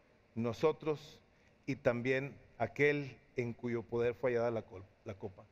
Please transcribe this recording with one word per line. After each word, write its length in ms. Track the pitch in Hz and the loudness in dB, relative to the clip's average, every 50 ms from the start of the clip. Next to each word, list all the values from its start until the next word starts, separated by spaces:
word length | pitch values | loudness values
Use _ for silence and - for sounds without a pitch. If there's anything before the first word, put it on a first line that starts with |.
| _ _ _ _ _ _ - | _ _ _ _ _ _ -4
nosotros 880 | 113 117 120 110 - 165 156 151 - 147 156 151 147 - - - - - _ _ _ _ - _ _ _ - | -2 -2 -2 0 2 2 2 2 2 -2 -2 -2 -2 -6 -12 -20 -20 -20 _ _ _ _ -20 _ _ _ -6
y 80 | 135 | -6
también 600 | 110 - 131 117 120 120 131 131 131 139 139 101 - - - - - | 0 2 2 2 4 2 2 2 0 0 -4 -8 -14 -20 -18 -6 -4
aquel 580 | 117 - - - 143 147 147 147 143 127 120 - - - - | -4 -2 2 2 4 4 4 2 -2 -6 -10 -16 -20 -8 -4
en 180 | 131 120 120 113 | -2 -2 -2 -4
cuyo 300 | - - 120 120 117 98 | -4 -4 -2 -2 -2 -2
poder 320 | - 120 117 120 123 117 | -2 0 0 0 0 0
fue 160 | - - 127 | 0 0 2
hallada 180 | 120 117 117 120 | 2 4 2 2
la 140 | 117 110 107 | 0 -2 -4
col-, 220 | - 95 92 95 - - _ - | -8 -12 -16 -16 -18 -20 _ -12
la 100 | 113 101 | -12 -10
copa". 320 | - 117 98 90 - 110 - | -10 -10 -12 -12 -14 -20 -20